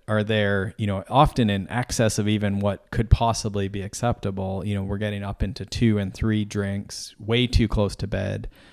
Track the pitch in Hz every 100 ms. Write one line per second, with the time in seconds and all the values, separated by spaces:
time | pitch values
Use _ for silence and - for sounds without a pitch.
0 | - 107 104 110 101 101 95 - 107 98
1 | 92 120 151 - 110 101 92 117 123 -
2 | 113 - 104 107 101 98 101 95 - -
3 | 107 - 117 113 113 101 98 101 95 -
4 | 120 117 104 95 95 95 101 101 95 101
5 | 104 104 98 101 104 - 95 - 117 104
6 | 98 - 113 107 104 107 98 98 101 -
7 | - - 107 117 123 - 113 - 101 -
8 | 104 101 95 101 107 - -